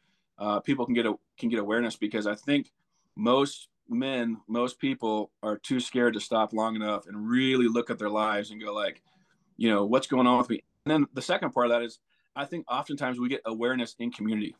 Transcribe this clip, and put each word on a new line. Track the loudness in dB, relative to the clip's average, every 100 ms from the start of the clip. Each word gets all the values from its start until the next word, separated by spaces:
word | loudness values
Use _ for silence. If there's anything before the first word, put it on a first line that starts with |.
| _ _ _ -6
uh, | -2 0
people | 0 0
can | 0
get | 2 2
a, | -2 _ -6
can | -2
get | -2
awareness, | 0 0 0
because | -2 -4 -2 -2
I |
think | -4 -2 -2 -2 _ _ _ _
most | -2 2 4 2 -4 -18 _ -6
men, | -4 -2 -2 -2 -4 -4
most | -2 -2 -2
people | -4 -2 -2 -2 -4 _
are | -6 -4
too | -2 -2
scared | -2 2 2
to | 2
stop | 0 0 0
long | 0 -2
enough | -2 -2 -4 -6
and | -8 0
really | 2 4 4 4
look | 2 -2
at | -4
their | -2
lives | 0 0 0 -4
and | -10
go | -8
like, | -4 -4 -6 _ _ _ _ _ 0
you | 2
know, | 4
"What's | 4 2 2
going | 4 6
on | 4
with | 2
me?" | -4 -8 _ 0
And |
then | 2 2
the | -2
second | -2 -2 0
part | 0 2
of |
that | 2
is, | -2 -10 _ _ _
I | -10 -8
think | -8 -6
oftentimes | -6 -4 -4 -4 -2
we | -2
get | -2
awareness | -4 -2 0 0 -4 -6
in | -8
community. | -4 -4 -2 -4